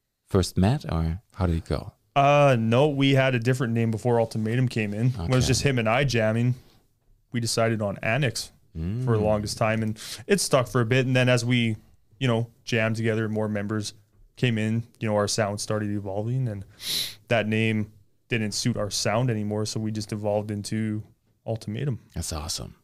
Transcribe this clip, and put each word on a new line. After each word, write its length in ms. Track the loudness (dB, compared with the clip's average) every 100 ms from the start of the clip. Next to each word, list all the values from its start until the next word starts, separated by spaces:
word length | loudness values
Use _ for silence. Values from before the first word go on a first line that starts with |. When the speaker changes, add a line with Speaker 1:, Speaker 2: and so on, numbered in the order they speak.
| _ _ _
Speaker 1:
first 300 | 0 2 2
met, 280 | 2 2 -2
or 300 | -2 0 -4 _
how 120 | -4 0
did 100 | 0
it 80 | -2
go? 260 | -6 -6 -18 _ 2
Speaker 2:
Uh, 400 | 4 6 6 4
no, 300 | 4 4 4
we 240 | 4 4
had 200 | 4 4
a 40 | 2
different 340 | 0 0 0
name 160 | 0 0
before 300 | 0 2 2
Ultimatum 480 | 2 -2 -2 0 0
came 240 | 0 -4
in. 160 | 0 0
When 200 | 0 0
it 40 |
was 100 | 2
Speaker 1:
Okay. 40 | 2
Speaker 2:
just 140 | 2
him 160 | 2 2
and 100 | 2
I 160 | 2
jamming, 500 | 2 2 2 2 0 0 -6 _ _ _ _ _ _
we 80 | -4
decided 400 | -2 0 2 0
on 160 | -4 -4
Annex 480 | -2 0 0 -2 -10 _ _
for 60 | -8 -6 -4 0 2
the 60 |
Speaker 1:
Mm. 0 |
Speaker 2:
longest 360 | 2 0 -2 -2
time, 240 | 0 0
and 160 | -2 -6 -10 -14 -2
it 140 | -2
stuck 260 | 2 2 2
for 120 | 0
a 60 | 2
bit. 180 | 2 2
And 80 | 2
then 120 | 4
as 160 | 2
we, 320 | 2 2 2 -2 _ _ _ -4
you 80 | 0
know, 200 | 0 -2 _
jammed 320 | -2 0 0 0
together, 320 | 0 0 0
more 200 | -2 -2
members 440 | -2 -2 -4 -4 -10 _ _ -20 -2
came 200 | 0 0
in, 280 | 0 -2 -4 -6
you 80 | -2
know, 80 | 0
our 100 | 0
sound 340 | 0 -2 -2
started 300 | -4 -4 -2
evolving, 560 | -6 -6 -6 -4 -2 -2
and 160 | -6 -12 -14 -8 -6 -6 -10 0
that 220 | 0 2
name 420 | 2 2 0 -4 -8 _ _ -4
didn't 240 | -2 -2
suit 240 | -2 -2 -2
our 140 | -4
sound 400 | -2 0 0 0
anymore, 340 | -2 -2 -4 -4
so 140 | -4
we 100 | -4
just 220 | -4 -6
evolved 380 | -4 -2 -2 -2
into 500 | -6 -4 -4 -2 -4 -8 _ _ _ -8
Ultimatum. 520 | -8 -6 -6 -6 -6 -10
Speaker 1:
That's 180 | -10 -8
awesome. 420 | -8 -8 -8 -10 -16